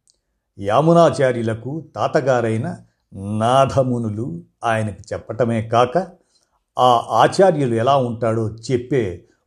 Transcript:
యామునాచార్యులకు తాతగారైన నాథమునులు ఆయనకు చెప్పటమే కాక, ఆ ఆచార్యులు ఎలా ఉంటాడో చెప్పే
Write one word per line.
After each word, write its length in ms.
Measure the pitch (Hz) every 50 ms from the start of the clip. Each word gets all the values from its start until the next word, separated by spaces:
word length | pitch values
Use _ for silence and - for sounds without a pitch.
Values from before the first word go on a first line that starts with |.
| _ _ _ _ _ _ _ _ _ _ _ 98
యామునాచార్యులకు 1300 | 98 98 110 135 156 165 170 170 165 147 - - 135 127 120 117 113 113 110 113 113 131 151 165 143 - -
తాతగారైన 800 | 107 120 139 151 156 135 135 127 120 120 110 110 110 147 175 90 - - _ _ _ _ _ -
నాథమునులు 1300 | 98 98 101 107 107 110 120 131 135 135 131 - 139 131 127 123 120 117 104 104 107 120 156 170 170 - _ _ - 113
ఆయనకు 380 | 117 110 110 110 107 - - - -
చెప్పటమే 500 | - - - - 113 117 123 117 117 110
కాక, 360 | 110 113 117 117 127 123 - 175 190 - - _ _ _ _ _ _ _ _ _ _ _ - 127
ఆ 280 | 123 127 120 117 113 -
ఆచార్యులు 640 | 117 113 139 - - 175 196 190 165 147 139 117 113
ఎలా 220 | 113 117 135 143
ఉంటాడో 520 | 139 123 120 110 110 120 113 113 113 110 101
చెప్పే 760 | 110 - - - 131 - - - 147 127 107 92 85 85 - _ _ _ _